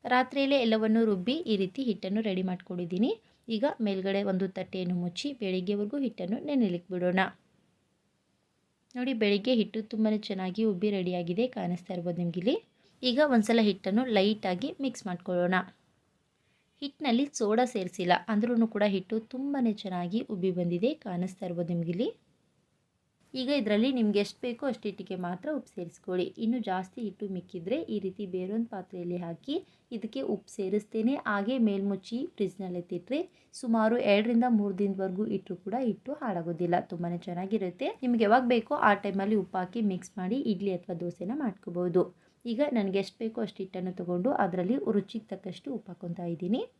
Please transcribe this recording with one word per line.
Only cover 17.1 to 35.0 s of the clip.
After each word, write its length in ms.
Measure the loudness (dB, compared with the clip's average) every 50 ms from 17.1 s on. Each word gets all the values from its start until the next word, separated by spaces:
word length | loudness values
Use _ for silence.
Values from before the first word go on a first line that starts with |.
| 2 2 2 0 -2 -2
ಸೋಡಾ 260 | 0 2 4 2 2 2 0
ಸೇರಿಸಿಲ್ಲ, 400 | -4 -4 -4 -4 -2 4 4 4 4 4 0 0
ಅಂದ್ರೂ 340 | 2 2 2 4 2 2 2 2
ಕೂಡ 80 | 2 2 2 2
ಹಿಟ್ಟು 220 | 0 -2 _ -4 -4 -4 _ -8
ತುಂಬಾ 280 | -6 -4 -2 0 0 2 0 0 -2 -6
ಚೆನ್ನಾಗಿ 380 | -6 -4 -4 -4 -2 -2 -4 -4 -4 -4
ಉಬ್ಬಿ 160 | 0 0 0 0 0
ಬಂದಿದೆ, 320 | 0 0 0 2 0 0 0 -2 -8
ಕಾಣಿಸ್ತಾ 380 | -6 -4 -4 -4 -4 -6 _ -8 -6
ಇರ್ಬೋದು 220 | -4 -4 -2 -2 -2
ನಿಮ್ಗಿಲ್ಲಿ. 360 | -2 -2 -2 -2 -2 -2 -2 -4 _ _ _ _ _ _ _ _ _ _ _ _ _ _ _ _ _ _ _ _ _ _ _ -8 -6
ಈಗ 80 | -2 0 0 2
ಇದರಲ್ಲಿ 260 | 2 2 2 4 4 2 4
ನಿಮ್ಗೆ 220 | 2 2 4 4 2 2
ಎಷ್ಟು 160 | 0 -4 _ -6
ಬೇಕೋ 200 | -6 -6 -4 -4 -4
ಅಷ್ಟು 160 | -4 -4 -6
ಹಿಟ್ಟಿಗೆ 280 | -8 -8 -8 -10 -8 -6 -6 -4
ಮಾತ್ರ 220 | -6 -6 -6 -6 -6 -6
ಉಪ್ಪು 140 | -6 -6 -8 _
ಸೇರಿಸ್ಕೊಳ್ಳಿ. 480 | -10 -10 -10 -12 -14 _ -4 -2 -2 -2 -2 -4 -4 -2
ಇನ್ನು 140 | 0 0 0 -2
ಜಾಸ್ತಿ 320 | -2 -2 -2 -4 -6 _ -8 -8
ಹಿಟ್ಟು 200 | -8 -6 _ -8 -6 -6
ಮಿಕ್ಕಿದ್ರೆ 420 | -8 -8 -8 -12 -10 -4 -2 -2 -2 -2 -4 -4
ಈ 40 | -4 -4
ರೀತಿ 200 | -4 -6 -6 -8 -6 -4
ಬೇರೊಂದು 320 | -6 -4 -2 -2 -4 -4 -4 -6
ಪಾತ್ರೆಯಲ್ಲಿ 440 | -12 -10 _ -10 -8 -6 -6 -6 -6 -6
ಹಾಕಿ 320 | -8 -10 -10 _ -6 -6 -6 -6 _ _ _ _ _ -10
ಇದಕ್ಕೆ 260 | -8 -8 -6 -6 -6 -2 -2 -4
ಉಪ್ಪು 180 | -4 -6 -14 -8
ಸೇರಿಸ್ತೇನೆ. 580 | -6 -4 0 0 -2 -2 _ -4 0 0 2 0 0 -2 -2
ಹಾಗೆ 260 | 0 0 0 0 2 4 4
ಮೇಲ್ಮುಚ್ಚಿ 520 | 4 4 2 0 -2 -2 -4 -6 -6 -6 -6 -6 -6 _
ಫ್ರಿಜ್ನಲ್ಲಿ 440 | -2 -2 -2 -2 -6 -8 -6 -6 -6 -6
ಎತ್ತಿಟ್ರೆ 360 | -6 -8 -8 -4 -4 -2 -2 -2 -6 _ _ _ _ -14 -8
ಸುಮಾರು 360 | -2 2 2 4 4 4 2 2 4 4
ಎರಡರಿಂದ 340 | 4 4 4 4 4 4 6 6 4 4
ಮೂರು 140 | 4 2 0 0
ದಿನದವರೆಗೂ 440 | 0 -2 0 -2